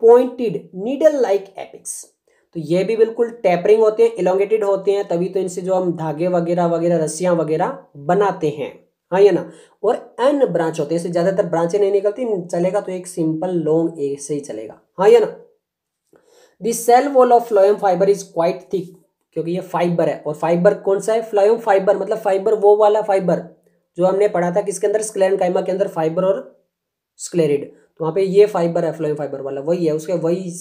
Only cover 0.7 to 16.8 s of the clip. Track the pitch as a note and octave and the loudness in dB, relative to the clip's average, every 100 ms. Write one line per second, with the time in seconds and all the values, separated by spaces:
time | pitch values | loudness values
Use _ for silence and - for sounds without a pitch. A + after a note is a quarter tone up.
0.7 | F#3 A3 C#4 D#4 D4 G3 G3 - - - | -10 -6 2 2 4 0 0 -4 -16 -16
1.7 | - - - - _ _ _ _ E3 D3 | -16 -16 -16 -18 _ _ _ _ -10 -2
2.7 | F3 F#3+ A3 A3+ A#3 A#3 - F#3 F3 G3+ | -2 0 0 0 0 -4 -2 0 2 4
3.7 | A3 G#3+ G#3+ A#3 F#3 F3+ F#3+ G3 A3 G3+ | 4 4 4 2 2 -2 0 0 0 0
4.7 | F#3+ G3 G3+ G3 E3+ F3+ F#3+ F#3 F#3+ F3+ | -2 0 -2 -2 -4 -2 -4 -6 -6 -2
5.7 | F#3 F3+ E3 D#3+ D3 F3+ F3 E3+ F3 E3+ | -2 -2 -4 -6 -4 -2 0 0 0 0
6.7 | E3 F3 E3 D#3 - F3+ E3+ D#3 D#3+ G#3+ | 0 0 0 -2 -4 -2 -2 -2 -2 -4
7.7 | C#4 - C#3+ C#3+ F#3+ G3+ F3 D3+ D3 A2+ | -6 -16 -10 -2 0 0 -2 -4 -6 -10
8.7 | - _ _ - F#3 G3+ D#3+ - - - | -14 _ _ -4 4 4 4 -4 -16 -20
9.7 | _ G#3 B3 - - C4 C#4+ A3 E3+ D#3+ | _ -2 -2 -6 -2 0 2 0 0 -2
10.7 | D#3+ D3 E3+ F3+ F3 F3+ F#3 F3 E3 E3+ | -4 -4 -4 -2 -2 0 0 0 0 0
11.7 | G#3 G3 G3+ G#3 A#3 A#3+ F#3+ F3 F3 F#3 | 0 2 2 0 -4 -4 -6 -4 -2 -2
12.7 | G3+ F#3+ F#3 F3+ - D#3+ D#3+ F#3 F3 D3+ | -2 -6 -10 -10 -4 -4 -2 -4 -2 0
13.7 | D#3+ E3 E3 C#3+ C#3 - D3 C3+ G#2+ A2 | 0 0 -4 -6 -6 -8 -8 -8 -12 -14
14.7 | - _ - G#3 A#3 G3+ - - _ _ | -18 _ 0 6 6 4 -6 -20 _ _
15.7 | _ _ _ _ _ _ _ _ - G3+ | _ _ _ _ _ _ _ _ -8 -6
16.7 | - | -2